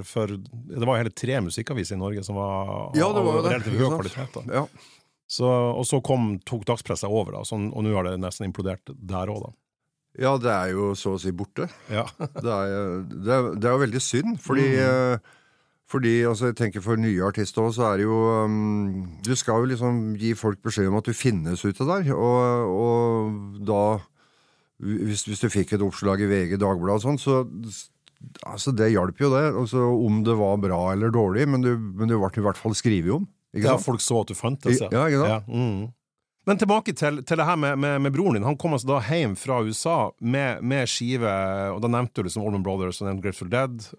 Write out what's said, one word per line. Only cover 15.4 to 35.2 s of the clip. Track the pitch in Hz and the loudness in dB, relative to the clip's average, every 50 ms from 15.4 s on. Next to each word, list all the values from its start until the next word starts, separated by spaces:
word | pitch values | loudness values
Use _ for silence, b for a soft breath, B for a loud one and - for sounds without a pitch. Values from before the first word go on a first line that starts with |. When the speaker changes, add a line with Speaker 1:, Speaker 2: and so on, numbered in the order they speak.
| b b b b b b b b b - | b b b b b b b b b -4
Speaker 2:
fordi, | - 135 127 117 117 120 117 | -2 0 4 4 4 4 4
altså, | 117 113 101 127 120 | 2 2 2 0 0
jeg | 113 | 0
tenker | - 117 107 - 107 92 | 2 0 0 0 -2 0
for | 110 117 110 | 0 2 2
nye | 113 113 101 90 92 | 2 2 2 2 2
artister | 101 98 110 104 - - 113 110 | 0 0 0 -2 -2 0 0 0
også, | 117 110 117 | 0 2 2
så | 123 107 101 | 2 2 2
er | 95 | 2
det | 104 110 | 2 2
jo, | 113 113 113 113 113 110 110 | 2 4 4 4 4 2 2
um, | 107 107 107 107 107 104 104 101 98 95 95 92 87 80 - - | 2 0 0 0 0 0 0 0 -2 -2 -4 -6 -8 -10 -4 -2
du | 113 131 | -2 -2
skal | 123 - - 110 113 120 | 0 0 2 2 2 2
jo | 131 | 2
liksom | 131 113 123 123 120 120 110 110 107 | 0 0 0 0 0 0 -2 -2 -4
gi | 101 110 113 113 | -2 0 -2 -2
folk | - - 110 101 - - | 0 0 -2 -2 0 -4
beskjed | 117 - - 98 95 | -4 0 2 2 2
om | 98 107 | 2 2
at | 107 | 0
du | - 117 | -2 -4
finnes | - - 127 110 90 78 82 90 85 - | 0 2 2 2 2 0 -2 -2 -2 -2
ute | 101 95 - 131 | -2 -2 0 -2
der, | 147 180 202 180 139 | 0 0 0 0 0
og, | 135 80 110 120 123 123 123 123 120 120 117 98 92 | 2 2 4 4 4 4 4 4 2 2 0 0 0
og | 98 117 120 117 117 117 117 113 113 110 107 107 104 101 101 101 104 104 101 | 2 2 2 4 4 4 2 2 2 0 -2 -4 -6 -8 -10 -10 -8 -2 0
da, | 107 101 101 107 110 101 87 _ b b b b b b b b b b b b b - | 2 4 4 4 2 0 -4 _ b b b b b b b b b b b b b -10
hvis, | - 98 107 101 104 107 104 101 - 107 | -6 -4 -2 -2 -2 -2 -2 -4 -4 -6
hvis | 104 - - | -4 -2 -2
du | 110 - | 0 2
fikk | 101 90 - 107 | 0 0 0 0
et | 98 101 | 0 0
oppslag | 98 - - 98 101 95 95 104 | 0 -2 -2 0 0 2 2 2
i | |
V | 98 101 98 90 85 | 2 2 2 0 0
G | 95 98 | 0 0
Dagbladet | 104 98 95 87 85 95 101 107 | 2 2 2 2 2 0 0 0
og | 101 | 2
sånn, | 131 147 135 | 0 -2 0
så, | - 139 135 131 127 - - 98 117 110 95 - - - _ _ _ - _ _ - 123 - - - | 2 2 2 2 2 -2 -6 -12 -12 -12 -12 -14 -16 -18 _ _ _ -20 _ _ -20 -20 -18 -16 -14
altså, | - - 104 - 139 131 | -12 -10 -6 -2 -2 2
det | 104 110 110 110 | 4 4 4 4
hjalp | 98 90 92 87 - | 4 2 0 0 0
jo | 139 143 131 | 2 2 4
det, | 135 151 151 | 4 2 2
altså, | 110 107 123 113 123 127 123 120 123 | 0 0 -2 0 2 2 2 4 4
om | 113 120 110 104 110 107 | 4 4 2 2 2 4
det | 113 117 107 | 2 2 4
var | 104 98 101 104 98 | 4 2 2 2 2
bra | 98 90 85 90 92 95 | 0 0 0 0 0 0
eller | 98 110 117 113 | 2 2 2 4
dårlig, | 120 107 95 92 110 147 143 | 4 4 4 4 2 2 2
men | 139 127 | 2 2
du, | 123 123 120 | 2 2 2
men | 117 110 104 92 98 110 110 | 0 -2 -6 -4 -2 0 2
du | 117 | 2
ble | 110 95 95 | 2 2 0
i | 90 110 101 | 0 0 0
hvert | 101 95 - | 0 0 0
fall | - 110 107 - | -2 -2 -2 0
skrevet | - 123 107 92 80 87 110 | 2 2 2 4 2 2 0
om, | 165 202 - _ _ _ _ - | 0 -2 -6 _ _ _ _ -4
ikke | - 104 123 | 0 2 2
Speaker 1:
Ja, | 131 | 2
Speaker 2:
sant? | - - | 2 2
Speaker 1:
folk | - 120 110 | -2 -2 -2
så | - - 120 113 101 | 0 0 0 0 0
at | - 101 | -2 -6
du | - | -4
fantes, | - 117 139 - - 127 123 127 | -4 -4 -4 -2 0 2 2 2
ja. | 110 92 | 2 0
Speaker 2:
I-, | - | 0
ja, | 123 147 160 | 2 2 2
ikke | 143 139 | 2 2